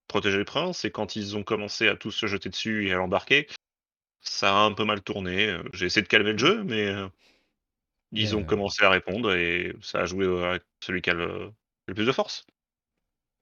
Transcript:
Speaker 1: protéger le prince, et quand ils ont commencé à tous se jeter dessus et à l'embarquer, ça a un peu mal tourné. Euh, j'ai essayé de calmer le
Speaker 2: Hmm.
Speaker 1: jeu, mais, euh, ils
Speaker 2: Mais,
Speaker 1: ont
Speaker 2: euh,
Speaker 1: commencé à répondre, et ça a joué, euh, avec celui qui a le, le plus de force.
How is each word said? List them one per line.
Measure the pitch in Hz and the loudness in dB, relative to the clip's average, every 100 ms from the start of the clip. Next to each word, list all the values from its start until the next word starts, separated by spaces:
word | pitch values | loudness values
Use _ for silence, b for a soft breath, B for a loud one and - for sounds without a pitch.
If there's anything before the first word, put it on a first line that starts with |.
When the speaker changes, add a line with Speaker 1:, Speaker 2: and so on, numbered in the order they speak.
| - | -4
Speaker 1:
protéger | 208 202 196 | 0 2 2
le | 202 | 0
prince, | 143 180 175 107 | -2 -2 -4 -4
et | |
quand | - 104 110 | -4 -6 -6
ils | 101 104 | -6 -6
ont | |
commencé | 98 107 104 - 110 | -4 -4 -4 0 2
à | 98 | 2
tous | 113 | -4
se | - 107 | -4 -2
jeter | 98 95 | -2 -4
dessus | - 113 107 98 | -6 -4 -2 0
et | |
à | 92 | 0
l'embarquer, | 92 95 - 139 147 - _ _ _ _ _ _ | 0 0 2 2 0 -10 _ _ _ _ _ _
ça | - - 101 98 | -10 -2 2 4
a | 107 | 4
un | |
peu | 101 107 | 2 -2
mal | 104 | -2
tourné. | - 104 92 92 107 | -4 -6 -4 -2 -2
Euh, | 87 - | -2 -8
j'ai | 90 90 | -4 0
essayé | - | 2
de | 95 | 4
calmer | 110 104 | 4 4
le | 107 | 4
Speaker 2:
Hmm. | |
Speaker 1:
jeu, | 139 226 | 4 2
mais, | 196 110 104 | 0 -2 -2
euh, | 101 95 - b b b _ _ _ _ _ _ | -2 -8 -14 b b b _ _ _ _ _ _
ils | 104 107 | -2 0
Speaker 2:
Mais, | 107 | 0
Speaker 1:
ont | |
Speaker 2:
euh, | 87 | 0
Speaker 1:
commencé | 104 98 - | 0 0 4
à | 101 | 6
répondre, | 92 90 98 110 | 6 2 -2 0
et | 90 85 90 87 - | 2 2 0 -4 -8
ça | - - | -6 -2
a | 90 | -2
joué, | 92 95 | 0 0
euh, | 90 87 | 2 0
avec | 90 - _ | -2 -6 _
celui | - 92 | -6 -2
qui | 87 | 0
a | |
le, | 85 85 92 95 110 _ _ - | 0 -2 -6 -10 -16 _ _ -10
le | 95 | -2
plus | 113 | 0
de | |
force. | 135 208 - - _ _ _ _ _ _ _ _ _ | 0 -2 -6 -14 _ _ _ _ _ _ _ _ _